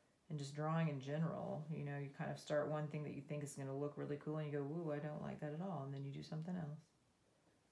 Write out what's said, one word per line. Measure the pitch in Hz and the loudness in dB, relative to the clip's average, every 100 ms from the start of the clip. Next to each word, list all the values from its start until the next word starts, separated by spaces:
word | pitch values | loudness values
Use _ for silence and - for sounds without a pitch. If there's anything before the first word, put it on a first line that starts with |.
| _ _ - | _ _ -4
and | 151 | -2
just | 139 | -2
drawing | 143 151 165 160 | 0 4 6 4
in | 139 | 2
general. | 135 156 165 - - 147 156 | 0 2 4 2 0 -2 -2
You | 143 | -2
know, | 143 143 | -2 -2
you | 139 | -4
kind | - 139 | -2 -2
of | 143 | -2
start | - 151 143 | 2 4 4
one | 151 151 | 2 0
thing | 151 | -2
that | 143 | -2
you | - | -4
think | - 147 | -4 -2
is | 143 - | -2 -4
gonna | 135 135 | -2 0
look | 147 143 | 0 0
really | 139 147 | -2 -2
cool | 156 156 | 0 0
and | 151 | 2
you | 143 | 0
go, | |
"Ooh, | 139 165 160 | 0 0 0
I | 147 | 0
don't | 151 151 | 0 -2
like | 143 135 | -4 -2
that | 151 | -2
at | 156 | -2
all." | 190 160 | 0 0
And | 135 | -2
then | 139 | -2
you | 139 | -2
do | 143 | -4
something | 147 160 160 | -4 -2 0
else. | 180 147 156 - _ _ _ _ _ - _ _ | 0 -2 -4 -10 _ _ _ _ _ -20 _ _